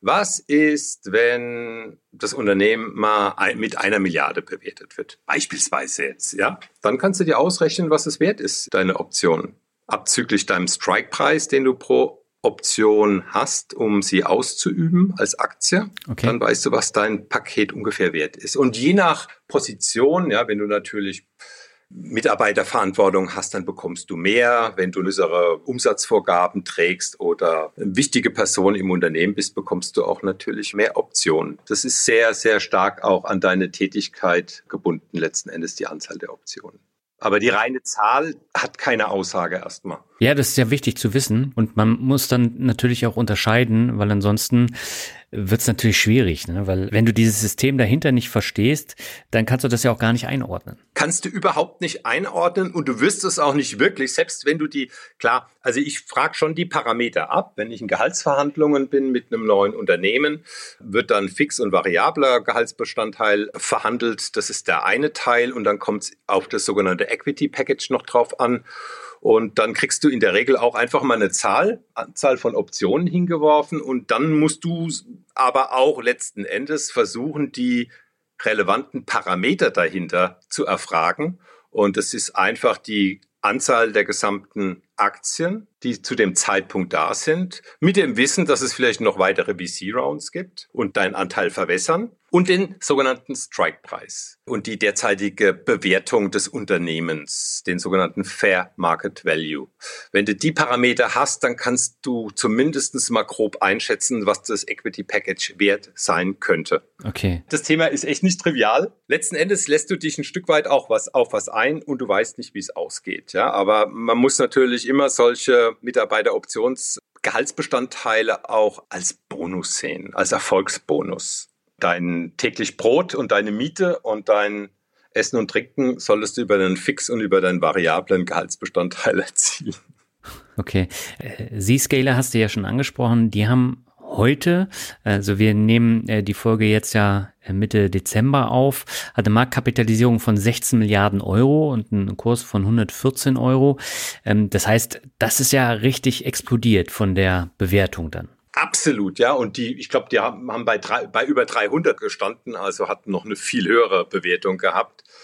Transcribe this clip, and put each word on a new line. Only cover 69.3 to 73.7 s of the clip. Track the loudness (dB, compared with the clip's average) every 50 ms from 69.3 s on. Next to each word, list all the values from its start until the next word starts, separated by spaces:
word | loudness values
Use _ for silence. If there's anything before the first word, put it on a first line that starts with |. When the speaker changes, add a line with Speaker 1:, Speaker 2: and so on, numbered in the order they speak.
| 4 4 4 2 0 0
Speaker 1:
dann | 0 0 0
kriegst | -2 -2 -2 -2 2 2
du | 2
in | 2 4
der | 2 2 4
Regel | 2 4 4 2
auch | 4 4 2 2
einfach | 2 -2 0 0 0 0
mal | 2 2
eine | 2 2 0
Zahl, | 0 -2 0 2 2 2 2 2 0 -4 _ _ _
Anzahl | -10 -10 -10 -10 -2 0 0 0
von | 2 0 -2 -2
Optionen | -2 -4 -4 -6 -4 -2 0 0 0 0
hingeworfen | 0 0 0 0 0 -2 0 2 4 4 4 2 0